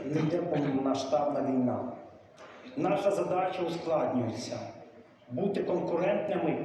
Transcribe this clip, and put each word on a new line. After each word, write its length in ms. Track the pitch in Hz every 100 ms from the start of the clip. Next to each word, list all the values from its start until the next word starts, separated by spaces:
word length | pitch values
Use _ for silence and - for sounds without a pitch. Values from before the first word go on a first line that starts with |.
| 135
не 140 | 156
йде 160 | 156 175
повномасштабна 1040 | 170 151 143 135 135 131 - 147 143 139
війна. 500 | 131 131 123 107 - - - - - - - - - -
Наша 340 | 175 202 -
задача 500 | 175 175 180 185 - 170
ускладнюється: 920 | 170 165 156 127 127 113 110 - 117 - - - - - - -
бути 320 | 123 196 -
конкурентними 920 | - 180 175 170 190 208 - 180 156 127